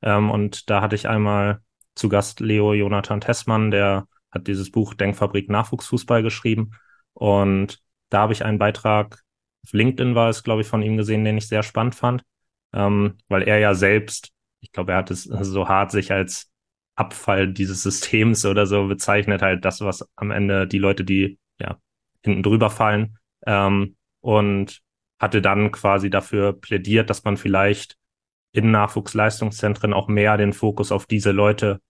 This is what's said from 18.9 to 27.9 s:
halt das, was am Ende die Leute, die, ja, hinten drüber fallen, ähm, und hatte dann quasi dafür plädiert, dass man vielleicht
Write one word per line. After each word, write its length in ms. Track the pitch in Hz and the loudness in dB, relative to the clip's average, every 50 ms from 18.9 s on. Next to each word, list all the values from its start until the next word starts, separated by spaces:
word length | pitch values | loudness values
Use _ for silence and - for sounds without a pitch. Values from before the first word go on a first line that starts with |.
| 98 95 - - 101 104 101 104 104 95 101 | -2 -4 0 0 0 0 2 0 -2 0 2
halt 220 | 95 92 90 92 | 0 0 0 -2
das, 160 | 95 92 - | -4 -4 -2
was 260 | 104 101 92 - - _ _ | -6 -6 -6 -6 -10 _ _
am 140 | - - 104 | -10 -8 -4
Ende 360 | 104 104 101 98 98 98 95 | -2 -2 0 0 0 0 0
die 120 | 92 - 101 | 0 -2 0
Leute, 260 | 98 98 98 - 95 | 2 2 0 0 -2
die, 340 | 90 95 95 98 98 98 _ _ _ _ _ | 0 0 0 0 0 -2 _ _ _ _ _
ja, 200 | - - - - _ _ _ _ _ _ _ _ _ | -10 -10 -10 -12 _ _ _ _ _ _ _ _ _
hinten 200 | 107 101 92 95 | -2 -2 0 2
drüber 260 | 101 104 113 113 104 | 2 4 4 4 2
fallen, 500 | 104 - 113 107 104 104 110 107 110 _ _ _ _ _ - | 2 0 0 2 2 0 -2 -4 -6 _ _ _ _ _ -4
ähm, 500 | - 107 101 101 98 101 98 98 95 - _ _ _ _ _ | -2 0 2 2 2 2 0 -2 -4 -8 _ _ _ _ _
und 600 | _ 127 107 107 104 101 101 98 98 98 - - _ _ _ _ _ _ _ _ | _ 2 2 2 2 2 0 -2 -4 -6 -10 -20 _ _ _ _ _ _ _ _
hatte 240 | - 107 - 110 95 | -4 0 0 2 2
dann 280 | 101 98 101 104 104 101 | 2 2 2 2 0 -2
quasi 360 | - - 104 98 98 95 101 | -2 0 2 2 2 0 0
dafür 440 | 95 98 95 - - 104 98 101 95 | -2 -2 -4 -2 -4 -2 -2 -2 -2
plädiert, 560 | - - - 107 98 90 104 104 113 110 110 | -6 -8 -4 -4 -4 -2 2 2 2 2 2
dass 140 | 101 - _ | -2 -4 _
man 120 | 107 101 | -4 -4
vielleicht 600 | 98 - - 95 95 98 101 104 101 - - | -2 -2 0 2 2 4 2 0 -2 -4 -16